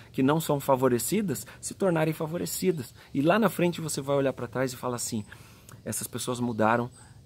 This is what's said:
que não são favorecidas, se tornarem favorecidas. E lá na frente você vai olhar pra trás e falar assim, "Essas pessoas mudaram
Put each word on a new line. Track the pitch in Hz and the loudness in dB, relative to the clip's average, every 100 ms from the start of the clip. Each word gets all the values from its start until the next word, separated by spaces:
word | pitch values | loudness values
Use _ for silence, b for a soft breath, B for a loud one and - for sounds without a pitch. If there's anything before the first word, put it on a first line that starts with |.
| B | B
que | - | 0
não | 131 160 | 2 4
são | 160 143 | 2 0
favorecidas, | - 131 127 120 - 196 196 120 - B | 2 4 4 2 2 0 0 -4 -8 B
se | - | -12
tornarem | - 196 165 156 | -2 0 2 2
favorecidas. | 156 156 175 175 - 185 165 110 B B | 0 -4 -4 -6 -2 0 0 -4 B B
E | 143 | 0
lá | 147 208 | 4 4
na | 208 | 4
frente | - 175 165 | 2 0 0
você | 160 - | -4 -6
vai | 139 | 0
olhar | 143 135 | 2 2
pra | 127 120 | -2 -6
trás | 123 131 | -2 -4
e | 120 | -4
falar | 127 | -6
assim, | 120 - 117 101 B B B B B | -4 -4 -6 -6 B B B B B
"Essas | - 110 110 | -10 -8 -8
pessoas | 123 - 120 | -8 -6 -4
mudaram | 123 113 110 120 120 B B B | -2 2 2 2 0 B B B